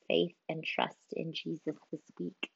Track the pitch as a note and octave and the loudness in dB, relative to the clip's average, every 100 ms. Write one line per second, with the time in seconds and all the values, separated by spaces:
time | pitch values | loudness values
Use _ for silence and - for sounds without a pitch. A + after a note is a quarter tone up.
0 | - E3+ F3 - - D#3+ - - - - | 2 4 4 0 -6 -4 -2 0 0 -2
1 | _ - E3 D#3 - D#3+ - D#3 _ D#3 | _ -6 -4 -6 -6 -4 -4 -6 _ -12
2 | - - F3+ - - | -12 -8 -8 -6 -10